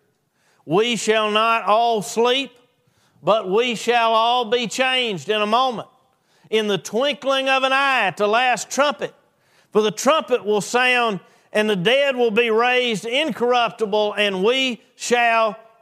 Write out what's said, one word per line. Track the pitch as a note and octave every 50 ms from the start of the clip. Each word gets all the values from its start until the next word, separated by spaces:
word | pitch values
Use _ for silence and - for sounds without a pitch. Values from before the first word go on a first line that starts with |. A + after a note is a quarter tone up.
| _ _ _ _ _ _ _ _ _ _ _ _ _
We | C3+ D#3 G3+ A3+ A#3+ A#3+
shall | G3 - G#3+ A3 A3 G#3+ G#3+
not | G#3 G#3+ A3 A3+ A3+ A3+ F#3+
all | F#3+ G#3 A3+ A#3 A#3 A#3 G#3+
sleep, | F3+ - - G#3+ A#3 B3 B3 C4+ C4+ - - _ _ _ _ _ _ _ _ _ _ _ _ _
but | C#3+ E3+ G#3 A3 G3+ F#3
we | F#3 A3+ B3 B3 A3+
shall | F3+ - A3+ A#3+ A#3 A3+ A3+
all | A3+ A3 A3+ A#3 B3 B3 B3
be | G#3 B3 B3 A#3+
changed | G3+ - B3+ C4 C4 C4 B3+ B3 A3+ G3 D#3+ C3+ F3+
in | G#3+ G#3+
a | G#3
moment, | G#3 A3 B3 C4 C4 A#3 F3 - - _ _ _ _ _ _ _ _ _ _ _ -
in | G#3+ A3 G#3+
the | G#3 G3 F3+
twinkling | - - G3 A3+ C4+ D4 C4 - A#3+ C4+ C4+ C4+ C4+ C4+
of | C4+ C4
an | C4 C4
eye, | C4 C4+ C#4 C#4 C4 B3 G#3
at | F#3 - -
the | G#3
last | G3+ A3 A#3+ B3+ B3+ A#3 F#3+ - -
trumpet. | - B3+ C#4+ D4 B3 - G3 C#3+ - _ _ _ _ _ _ _ _ _ _ _
For | - G#3+
the | G#3+ G#3+
trumpet | - - - B3+ D#4 D#4+ - - B3 A3 F#3+
will | G#3 G#3+ G3+
sound, | - - - A#3+ B3+ B3 B3 B3 A#3+ A3+ G3+ E3+ - _ _ _ _ _
and | - G#3+ G#3+ G#3+
the | G#3
dead | F3+ E3+ G#3+ B3+ C#4 C#4+ C#4 C4
will | B3 A#3+ A#3
be | G3+ A#3 A#3+ A3+
raised | G#3+ A3 A#3+ B3 B3 B3 B3 A#3+ A3 F3+ G#3
incorruptible, | A#3 A#3+ C#4 D#4+ D4+ G3+ - A#3 A#3+ B3 A#3+ A#3 A3 - - A3+ G3+ G#3 G#3+ G#3 G#3 G3+
and | G3+ G#3 G3+ G3 F#3 F#3
we | A3+ B3+ C4+ C4 B3+ A3+ - _ _ _
shall | - - - A#3+ A#3+ A#3+ A#3 A3+ A3+ A3+ G#3+ G3+ - - - _ _